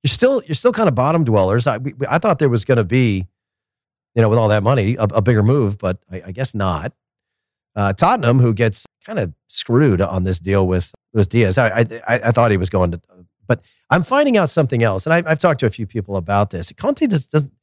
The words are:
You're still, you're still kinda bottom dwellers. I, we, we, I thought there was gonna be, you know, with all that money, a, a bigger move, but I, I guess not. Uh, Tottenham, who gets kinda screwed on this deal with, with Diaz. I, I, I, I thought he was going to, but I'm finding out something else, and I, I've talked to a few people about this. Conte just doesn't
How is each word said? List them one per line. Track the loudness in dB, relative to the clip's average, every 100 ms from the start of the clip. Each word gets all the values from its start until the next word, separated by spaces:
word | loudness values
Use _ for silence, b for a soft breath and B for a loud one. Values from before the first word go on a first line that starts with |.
| -4
You're |
still, | 0 0 0
you're | -4
still | -2 0
kinda | 2 0
bottom | 2 0 2
dwellers. | 2 2 2 2 0
I, | -2
we, | -8
we, | -8 -2
I | 0
thought | 0 2
there | 2
was | 0
gonna | 0 0
be, | 2 0 0 -2 -6 _ _ _ _ _ _ _ _
you | 0
know, | 2
with | 4
all | 2
that | 2
money, | 2 0 0
a, | 0
a | 0 0
bigger | 2 2
move, | 2 2 0 -2
but | -6 -6 _
I, | -16 -14
I |
guess | -8 -8
not. | -4 -4 -4 -8 _ _ _ _ _ _ _ _
Uh, | -4 -2
Tottenham, | 0 0 2 2 2
who | 2
gets | 2 -2 -2 -14 _
kinda | -10 -6 -6 -10 _
screwed | -12 0 2 4 2
on | 0 -2
this | -2 -4
deal | 0 0
with, | 0 -2 -4 -16 _
with | -2 0
Diaz. | 2 2 2
I, | 0
I, | 0
I, | -2 -4 -2
I | 0 0
thought | 2 2
he | 2
was | 0
going | 0 0
to, | -2 _ _ -20 _ -4
but | -4 _ _ _
I'm | -2
finding | 2 0 2 2
out | 0
something | 0 0 0
else, | 0 0
and | 0
I, | 0 0
I've | 0
talked | 0 0
to |
a | -2
few | -4
people | -8 -8 -6
about | -8 -2 0 0
this. | -4 -10
Conte | -6 -4 -2 0
just | -2 0
doesn't | -4 -4 _